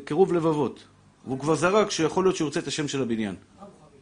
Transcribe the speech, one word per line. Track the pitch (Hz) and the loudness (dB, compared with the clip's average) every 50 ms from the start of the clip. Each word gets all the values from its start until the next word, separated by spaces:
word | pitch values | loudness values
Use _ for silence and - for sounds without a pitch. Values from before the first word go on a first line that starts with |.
| - | -2
קירוב | - 151 160 190 170 170 | -2 2 2 4 4 4
לבבות. | 175 156 165 160 151 139 110 113 - - - _ _ _ _ _ _ - | 2 2 2 2 0 0 -2 -4 -8 -18 -20 _ _ _ _ _ _ -10
והוא | - 131 131 | -8 -8 -4
כבר | 135 151 160 | 0 0 0
זרק | 135 151 180 196 220 202 - | 2 2 2 4 4 2 2
שיכול | - - 160 151 - 185 185 | 0 0 0 0 2 2 2
להיות | 185 180 | 2 2
שהוא | - 160 143 | 2 0 -2
ירצה | - 175 | -2 -4
את | - - | -4 -4
השם | 135 - 151 139 | -4 -4 -4 -4
של | - 139 | -2 -2
הבניין. | 131 117 117 110 110 101 92 - - _ _ - 202 208 - - - - - - | -2 -2 -2 -2 -2 -4 -6 -8 -12 _ _ -20 -20 -20 -20 -20 -20 -20 -20 -20